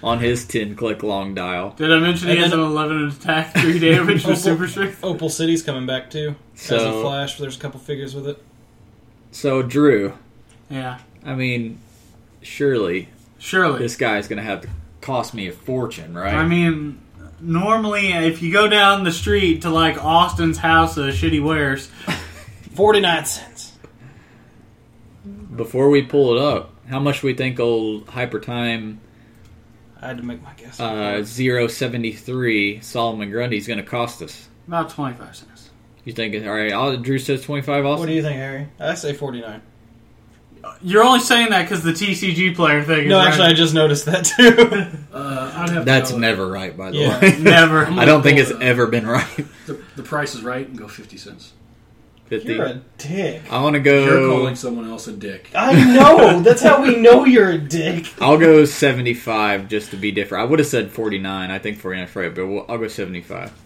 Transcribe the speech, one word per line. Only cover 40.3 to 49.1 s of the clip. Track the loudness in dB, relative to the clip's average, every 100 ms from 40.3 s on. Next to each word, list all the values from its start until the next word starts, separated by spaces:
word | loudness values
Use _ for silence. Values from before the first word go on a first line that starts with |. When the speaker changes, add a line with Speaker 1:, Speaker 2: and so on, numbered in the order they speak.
| _ _ -20 -20 -14
Speaker 2:
You're | 0 4
only | 6 4
saying | 4 2 2
that | 0 0
'cause | -4
the | -2
T | -2 -4
C | -4 -4
G | 0 -2
player | 0 2 2
thing | 0 0
is | 4
Speaker 3:
No, | 4
Speaker 2:
right. | 4
Speaker 3:
actually, | 4 4
I |
just | 4 2
noticed | 4 2 2 0
that, | -2
too. | -2 6 8 8 4 2 -4 -10 -16
<laughs> |
Speaker 4:
Uh, | -12 -10 -8 -10 -6
I'd | -4
have | -2
to |
Speaker 1:
That's | 2 2 2
Speaker 4:
go | -2
Speaker 1:
never | -2 -2 -4
right, | -6 -10 -10
by | -8
the | -2
Speaker 3:
Yeah. | -2 4
Speaker 1:
way. | 4 4
<laughs> |
Speaker 2:
Never. | 6 6 6 4
Speaker 4:
I'm | 0
Speaker 1:
I | 2
Speaker 4:
gonna | 6
Speaker 1:
don't | 6
think | 6 4
Speaker 4:
pull | 2
Speaker 1:
it's | 0
Speaker 4:
the, |
Speaker 1:
ever | 0 2 2
been | 0
right. | -2